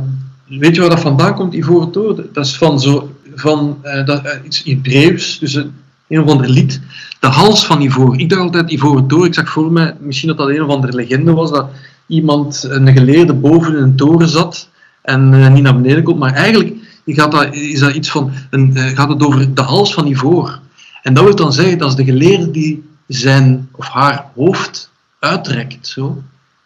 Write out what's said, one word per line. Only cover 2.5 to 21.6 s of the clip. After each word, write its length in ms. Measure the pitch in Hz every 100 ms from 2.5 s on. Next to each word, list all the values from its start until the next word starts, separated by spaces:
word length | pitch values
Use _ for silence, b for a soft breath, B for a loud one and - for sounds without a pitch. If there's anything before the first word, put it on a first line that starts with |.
| -
van 240 | 160 139
zo, 360 | 135 143 - - -
van, 440 | - 156 151 147 135
eh, 240 | 143 139 135
dat, 180 | 143
eh, 140 | 143 139
iets 180 | 147 -
Hebreeuws, 760 | 156 127 131 135 165 175 - -
dus 160 | 139
een, 180 | 139 - - _ _ -
een 120 | 156
of 100 | 151
ander 180 | 139 123
lied. 320 | 131 - - B B B B
De 60 | 131
hals 400 | 135 208 208 -
van 160 | 156
ivoor. 360 | 135 127 131 131
Ik 100 | 165
dacht 140 | 185
altijd 280 | 180 175 165
Ivoren 360 | 147 143 135 131
Toren, 200 | 156 175
ik 80 |
zag 140 | 165 -
voor 240 | 156 160
mij, 240 | 165 160 -
misschien 280 | 143 131 160
dat 80 | 151
dat 120 | 139
een 140 | 147
of 80 | 139
andere 220 | 139 127
legende 400 | 123 113 131 165
was, 180 | 160 160
dat 200 | 143 135 B B B B
iemand, 600 | 165 156 147 147 - 131
een 240 | 135 135
geleerde, 420 | 131 127 156 151
boven 420 | 131 143 165 165 151
in 60 |
een 140 | 131 135
toren 320 | 143 165 160
zat 400 | 151 190 - - b b b
en, 320 | - 135 135
eh, 180 | 135 135
niet 100 | 139
naar 180 | 135 131
beneden 220 | 127 151
komt. 160 | 165 156
Maar 140 | 131
eigenlijk 400 | 131 190 220 170 - B B -
gaat 260 | 139 151
dat, 220 | 151 143
is 260 | 139 147 143
dat 140 | 139
iets 160 | 135 -
van 200 | 151 131 B B
een, 260 | 135 135 131
eh, 80 |
gaat 240 | 131 135 147
het 140 | 147
over 320 | 147 131 135
de 80 | 131
hals 320 | 131 180 202
van 120 | - 147
ivoor. 520 | 131 131 175 - - _ B B B
En 120 | 135
dat 100 | 131
wil 120 | 196 202
dan 160 | 151
zeggen, 260 | 131